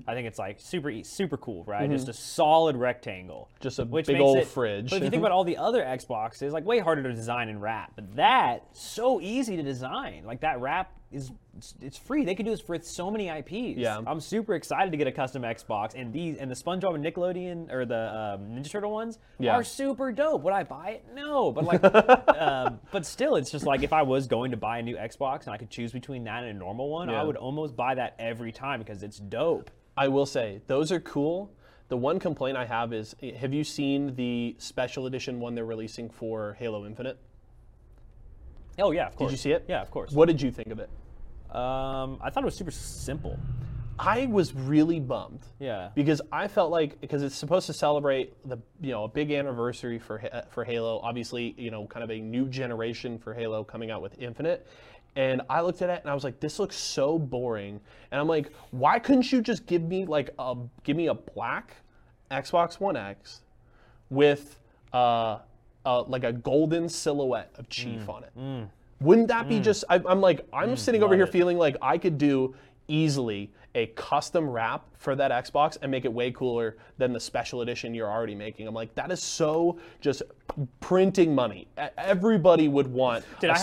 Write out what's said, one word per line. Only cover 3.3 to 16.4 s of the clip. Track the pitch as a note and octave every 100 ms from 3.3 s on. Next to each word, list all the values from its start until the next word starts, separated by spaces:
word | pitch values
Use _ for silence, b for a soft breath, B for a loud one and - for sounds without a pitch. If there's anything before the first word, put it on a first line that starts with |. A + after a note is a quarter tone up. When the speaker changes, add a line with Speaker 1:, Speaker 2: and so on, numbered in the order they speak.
| C2 - -
Speaker 2:
Just | C3 C3
a | A#2
Speaker 1:
Which | D3+ D3+
Speaker 2:
big | C#3
Speaker 1:
makes |
Speaker 2:
old | C#3 C3+
Speaker 1:
it, | -
Speaker 2:
fridge. | C3+ A2+ G2+ B2+
Speaker 1:
but | F#3+
if |
you | F#3+
think | D#3+
Speaker 2:
<laughs> |
Speaker 1:
about | G#3+
all | F3+ F3
the | D#3+
other | - A#3+
Xboxes, | C3 C3 - A2+ A2+ - C#3
like, | D#3+ F3
way | A#3+
harder | E3+ D#3
to | C3
design | A2+ A2+ A#2+ A2+
and | G#2
wrap. | G#2 A2 E2 -
But | G2 A#2+
that, | G3 B3+ D3 A#2+ -
so | - - - B3 A3
easy | F3+ B3 A#3 F3
to |
design. | C#3 B2+ B2+ A3 A3 D#2 F#2+
Like, | B2
that | D#3 B2+
wrap | C3 E3+ F#3 - -
is, | C#3 C3 A#2 _ -
it's, | - -
it's | C#3 -
free. | - D4 F#3+
They | F#3+
can |
do | A3
this | G#3
for | - E3+
so | - - F3+
many | A3 F#3
I | D#3
Ps. | B2+ G#3+ A#3 A#2+
Speaker 2:
Yeah. | A2+ G#2+ A2+
Speaker 1:
I'm | D#3
super | D3+ G#3+ G#3+ E3+
excited | - C#3 F#3+
to | D3+
get | C#3
a |
custom | C#3 B2+ C3+
Xbox, | A#2 A#2 - G#2+ A2 C3
and | A#2+
these, | C#3+ E3+
and | C#3